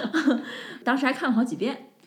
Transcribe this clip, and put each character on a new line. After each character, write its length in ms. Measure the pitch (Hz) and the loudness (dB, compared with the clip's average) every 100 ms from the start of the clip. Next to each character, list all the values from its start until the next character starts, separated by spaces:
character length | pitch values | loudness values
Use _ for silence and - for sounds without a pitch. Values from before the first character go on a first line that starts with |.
| - 320 - | -2 0 2
<laughs> 480 | 240 - - - - | 2 0 -10 -12 -6
当 140 | - 262 | -2 0
时 80 | |
还 80 | 269 | 2
看 160 | 262 294 | 0 2
了 60 | |
好 100 | 220 | 4
几 120 | 247 - | 2 0
遍。 340 | 220 277 - _ | -4 -4 -12 _